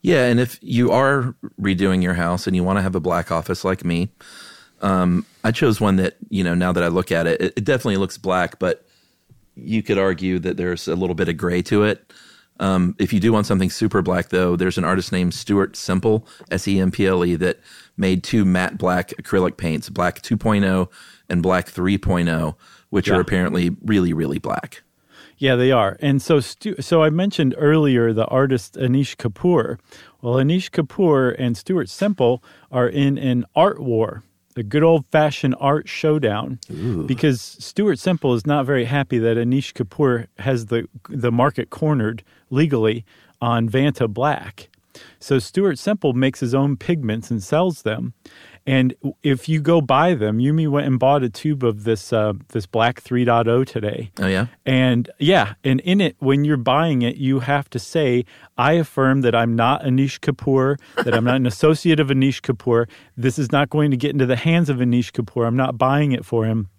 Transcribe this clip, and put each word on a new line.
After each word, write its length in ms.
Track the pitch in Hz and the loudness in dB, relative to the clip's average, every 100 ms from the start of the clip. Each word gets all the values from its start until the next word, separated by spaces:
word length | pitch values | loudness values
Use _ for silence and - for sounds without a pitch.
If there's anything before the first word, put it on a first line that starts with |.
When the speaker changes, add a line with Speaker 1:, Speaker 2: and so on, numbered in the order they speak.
Speaker 1:
Yeah, 240 | - 165 123 | 2 2 4
and 120 | 120 | 2
if 200 | 123 - | 0 -4
you 280 | - 120 123 | -4 0 2
are 420 | 117 135 139 123 - - - | 4 4 2 -2 -8 -16 -6
redoing 420 | 98 90 95 92 | -2 0 2 2
your 120 | 90 | 0
house 320 | 87 85 87 - | 0 -2 -2 -2
and 80 | |
you 80 | 92 | -2
wanna 180 | 90 98 | 0 0
have 120 | 95 | 0
a 60 | 90 | -2
black 320 | 82 85 82 | 0 -2 0
office 320 | 82 82 92 | -4 -4 -4
like 180 | 95 92 | -2 -2
me, 260 | 87 85 90 _ - - - - _ _ | -2 -2 -4 _ -20 -20 -20 -20 _ _
um, 420 | 101 92 90 87 - _ | -2 2 2 0 -4 _
I 80 | 110 | -4
chose 280 | 113 147 107 | 0 2 2
one 160 | 107 95 | 2 2
that, 200 | 92 - - | 0 -4 -8
you 160 | 95 | -4
know, 100 | 90 | -2
now 180 | 87 90 | 0 0
that 120 | 90 | 0
I 40 | 87 | 0
look 220 | 85 90 | 0 0
at 160 | 85 82 | -2 0
it, 140 | 82 | 0
it, 120 | 92 - | -2 -4
it 80 | |
definitely 320 | 104 131 123 98 | -2 -2 0 -2
looks 220 | 95 - | -2 -6
black, 400 | 95 92 87 - | -4 -2 -2 -4
but 260 | 92 82 _ _ _ _ _ _ _ - | -4 -4 _ _ _ _ _ _ _ -18
you 260 | 64 110 | -4 -4
could 160 | 101 98 | 0 0
argue 400 | 95 85 92 92 | 2 0 -2 -2
that 180 | 87 - | -2 -4
there's 300 | 90 87 - | -4 -4 -4
a 80 | |
little 200 | 85 92 85 | -2 -2 -2
bit 120 | 90 | -2
of 80 | 80 | -2
gray 260 | 87 90 | -2 -2
to 200 | 87 104 | 0 2
it. 280 | 104 - _ - - _ _ _ | 2 0 _ -20 -20 _ _ _
Um, 340 | 95 92 90 - | 0 2 0 0
if 140 | 98 | 0
you 80 | 107 | 2
do 120 | 110 | 2
want 140 | 110 104 | 2 2
something 240 | 101 92 | 0 0
super 320 | - 110 101 | 0 0 0
black, 260 | 92 90 85 | 0 -2 0
though, 260 | 92 90 87 | 0 2 2
there's 220 | 92 90 | 0 0
an 60 | |
artist 260 | 85 92 90 | 0 -2 -2
named 220 | 92 90 | -2 -2
Stuart 420 | - - 101 98 - | -4 -2 0 0 -4
Semple, 500 | - 92 113 110 - - - | -4 -2 0 0 -2 -20 -6
S 160 | 95 101 | -4 -2
E 140 | 98 | 0
M 100 | 95 | 0
P 160 | 90 98 | 0 0
L 180 | 92 | 2
E, 100 | 87 85 | 0 0
that 240 | 90 - - - - - | -2 -4 -10 -20 -20 -4
made 260 | 95 92 | 0 0
two 220 | - 117 | 0 2
matte 340 | 95 92 92 - | 2 2 0 -2
black 300 | 90 90 87 | -2 0 -4
acrylic 460 | - - 98 92 - | -10 -2 0 0 -2
paints, 320 | 82 78 - | -4 -4 -6
Black 320 | - 90 - | -4 -4 -4
two 140 | - 110 | -4 -2
point 280 | 110 104 | 0 2
oh 240 | 98 95 90 - - - _ | 2 0 -2 -8 -20 -20 _
and 140 | 87 | -2
Black 240 | 87 92 - | 2 0 -2
three 300 | - 90 98 | -4 -2 0
point 300 | - 90 87 | 0 0 0
oh, 280 | 80 80 - - - _ | -2 -4 -8 -20 -20 _
which 180 | 104 92 | -4 0
Speaker 2:
Yeah. 60 | 98 | 0
Speaker 1:
are 40 | |
apparently 560 | 85 92 90 90 87 - | 0 0 0 0 -2 -4
really, 280 | 104 104 87 | 0 0 2
really 260 | 80 76 71 | 0 -2 -4
black. 440 | - 53 - - _ _ _ - - _ | -6 -8 -8 -20 _ _ _ -20 -20 _
Speaker 2:
Yeah, 160 | 139 | 0
they 160 | 123 127 | 2 4
are. 260 | 127 98 - | 4 2 0
And 200 | 147 139 | 0 0
so 200 | - 156 | 2 0
Stu-, 360 | 123 - 214 - | 0 -8 -8 -8
so 220 | 139 170 | 0 2
I 60 | 156 | 4
mentioned 440 | 156 196 - 139 - | 2 -2 0 -2 2
earlier 540 | 147 156 147 123 117 | 2 4 4 4 2
the 140 | 110 110 | 0 0
artist 480 | 131 139 131 - | 2 2 0 -4
Anish 400 | - 127 131 135 - | -6 0 0 -2 -4
Kapoor. 600 | 117 98 180 170 - - _ - - _ | -8 -2 2 2 0 -6 _ -20 -20 _
Well, 140 | 120 | -2
Anish 360 | 127 135 180 185 | 0 2 0 -2
Kapoor 680 | - 156 - 185 143 127 - | -4 -4 0 2 4 2 0
and 180 | 127 117 | -4 -4
Stuart 320 | - 185 95 | -4 -4 -4
Semple 540 | - 202 202 120 123 _ - _ | -4 -4 2 2 0 _ -20 _
are 160 | 127 123 | -2 0
in 300 | 143 139 139 | 2 0 0
an 260 | 135 123 120 | -2 -2 -2
art 240 | - 185 - | 2 2 2
war, 440 | 127 113 110 107 - _ _ - | -2 -2 -2 -4 -18 _ _ -12
a 80 | |
good 180 | 107 147 | -4 2
old-fashioned 720 | 160 165 135 156 151 135 139 127 | 4 4 2 2 2 0 -2 0
art 280 | 139 151 - | 0 0 -4
showdown, 720 | - 156 151 120 101 139 127 - | -4 0 0 0 -2 -6 -10 -12
Speaker 1:
Ooh. 320 | - 107 92 | -8 -4 -4
Speaker 2:
because 360 | 80 127 156 123 | -4 0 0 0
Stuart 600 | - - - - 208 143 | -6 -18 -10 -2 0 0
Semple 340 | 180 175 139 | -2 0 0
is 100 | 120 104 | 0 0
not 200 | 147 131 | -2 0
very 180 | 139 117 | -2 0
happy 320 | 143 135 123 | -2 -2 0
that 180 | 113 113 | 0 0
Anish 360 | 117 131 - | 0 -2 -4
Kapoor 520 | - 117 - 143 120 113 - | -8 -8 0 0 0 -6 -8
has 260 | 127 131 110 | -4 -4 -2
the, 220 | 117 - - - | -4 -6 -14 -12
the 220 | 143 120 | -4 -2
market 400 | 117 135 - - | 2 0 0 -10
cornered 540 | - 156 147 107 117 _ _ _ | -4 0 0 0 -4 _ _ _
legally 540 | 131 160 135 110 113 - _ _ _ | 0 2 2 0 0 -8 _ _ _
on 280 | 120 117 113 | -2 0 0
Vanta 440 | 127 143 139 117 | 0 0 0 -4
Black. 560 | 104 143 147 92 - - _ _ - - _ | 0 -2 -2 -8 -20 -20 _ _ -20 -20 _
So 180 | - 135 | -2 -2
Stuart 400 | 104 - 196 139 | 0 -2 -2 -2
Semple 360 | - 208 151 | -4 -2 0
makes 260 | 123 135 139 | 2 0 0
his 140 | 123 | -2
own 220 | 135 139 139 | 0 0 -2
pigments 540 | - 175 120 110 110 | -2 -2 -2 -6 -4
and 100 | 117 | -6
sells 420 | 95 151 185 156 | -2 0 0 -2
them. 320 | - 110 123 - - - - - - | -6 -6 -8 -10 -20 -20 -20 -14 0
And 280 | 135 127 - 139 - | 2 2 -2 -10 -4
if 260 | 151 131 - | -2 -2 -2
you 120 | 160 | -2
go 200 | 147 170 | 2 2
buy 340 | 135 135 170 | 4 2 2
them, 240 | 160 107 107 | 2 0 0
Yumi 300 | 131 156 156 | 0 0 0
went 180 | 143 139 | 0 0
and 120 | 131 | 2
bought 240 | 131 143 | 2 2
a 80 | 123 | 0
tube 320 | - 151 147 | -4 -4 0
of 200 | 123 104 | -2 -2
this, 280 | 107 110 - | -2 -4 -2
uh, 200 | 113 107 98 - | 0 0 -2 -6
this 180 | 117 95 | -8 -4
Black 340 | 113 117 127 | 0 0 0
three 240 | - 123 | -4 0
dot 240 | 120 120 113 | 2 2 2
oh 160 | 120 | 0
today. 460 | 131 117 104 117 117 - | 0 -4 -6 -6 -12 -6
Speaker 1:
Oh, 80 | 95 | -2
yeah? 200 | 95 120 _ - | 0 -2 _ -2
Speaker 2:
And, 420 | 131 127 120 120 - | 2 2 2 -2 -4
yeah, 360 | 147 185 107 110 | 2 4 2 -2
and 160 | 139 135 | 0 0
in 200 | 180 190 | 2 2
it, 140 | 175 - | 0 -2
when 260 | 131 139 | 0 2
you're 120 | 147 147 | 2 0
buying 420 | 120 135 165 135 | 2 2 2 0
it, 140 | 120 135 | -2 -2
you 240 | 135 135 | -2 -2
have 300 | 123 143 143 | 0 -2 -2
to 80 | 123 | -10
say, 460 | - 160 143 123 120 - - - | -4 -2 0 0 -2 -12 -18 -2
"I 140 | 127 | 2
affirm 500 | 170 156 - 135 135 | 2 0 0 2 4
that 120 | 123 | 2
I'm 200 | 117 117 117 | 2 2 2
not 260 | 117 139 | 2 2
Anish 340 | 143 127 139 - | 0 0 0 -2
Kapoor, 560 | - 139 - 135 131 143 - - | -6 -4 0 2 2 -2 -6 -6
that 120 | 123 | 0
I'm 100 | 117 | 0
not 120 | 117 131 | 2 0
an 100 | 123 | 0
<laughs> 80 | |
associate 440 | - 151 156 170 156 | 2 2 2 2 2
of 80 | 139 | 2
Anish 320 | 139 135 127 | 2 2 0
Kapoor. 460 | - 120 - 117 117 - - - | -4 -4 0 0 0 -6 -20 -4
This 220 | 160 160 | -2 -2
is 120 | 131 | 0
not 180 | 143 143 | 0 0
going 200 | 151 147 | 0 0
to 60 | 127 | 0
get 140 | 143 | -2
into 160 | 143 131 | 0 0
the 100 | 123 | 0
hands 320 | 165 165 156 | 2 2 0
of 100 | 131 | 0
Anish 340 | 123 120 117 | 2 0 0
Kapoor. 340 | - 110 - 117 | -6 -6 -2 -2
I'm 100 | 123 | 0
not 220 | 131 123 | -2 0
buying 340 | 131 139 147 | 0 2 0
it 120 | 127 - | -2 -2
for 180 | 117 | -2
him." 240 | 110 113 98 | 0 -2 -4